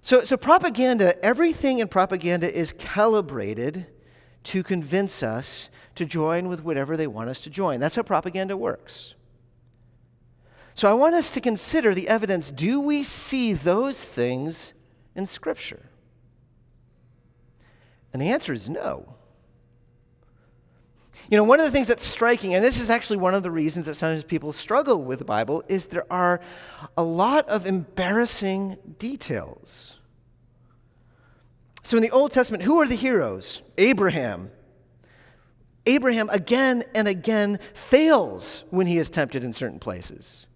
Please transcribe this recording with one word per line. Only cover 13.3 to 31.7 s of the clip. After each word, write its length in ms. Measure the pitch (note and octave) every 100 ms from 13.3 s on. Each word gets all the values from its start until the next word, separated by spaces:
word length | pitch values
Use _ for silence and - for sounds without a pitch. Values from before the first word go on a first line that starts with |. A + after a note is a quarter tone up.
| C4 A#3
those 540 | F3+ D3+ F#3+ C4+ C4+ -
things 680 | - A#2+ B2+ D3 E3 - _ _ _ _
in 120 | - G3
Scripture? 640 | - - - - - - _ _ _ _ _ _ _ _ _ _ _ _ _ _ _ _ _ _ _ _ _ _
And 120 | C3
the 60 | D3+
answer 260 | C#4 -
is 160 | B2 G2
no. 460 | D#3+ - C2+ - - _ _ _ _ _ _ _ _ _ _ _ _ _ _ _ _ _ _ _ - -
You 60 | G#3
know, 80 |
one 160 | G#3+ C#4
of 60 | D#4
the 40 |
things 180 | C4 A3+
that's 140 | A#3
striking, 520 | - - A#3 A#3+ G3
and 100 | F#3
this 160 | A#3 B3
is 80 | A3+
actually 300 | A#3 - G#3
one 160 | F3+
of 80 | G3
the 80 | F3+
reasons 340 | E3 D#3 E3
that 120 | D#3 D3
sometimes 280 | D#3+ D#3+
people 300 | D3+ E3 D3
struggle 480 | D3 - A#3 C#4+ G#3
with 160 | B2+ B2+
the 80 | -
Bible, 360 | G#2+ A2+ D#3 -
is 200 | F#3+ -
there 220 | E3+ -
are 300 | F3+ F3+ F3 - - - - D3+ -
a 60 |
lot 440 | E3 E3 G#3 D4 G#3
of 160 | G#3 F#3
embarrassing 1120 | F#3+ D#3+ - F3+ G#3+ A#3+ - G3 F#3+ G3 G3 - D#3+
details. 1000 | A3+ C#4 - A#2 D2 A#1 - - - - _ _ _ _ _ _ _ _ _ _ _ _ _ _ _ _ _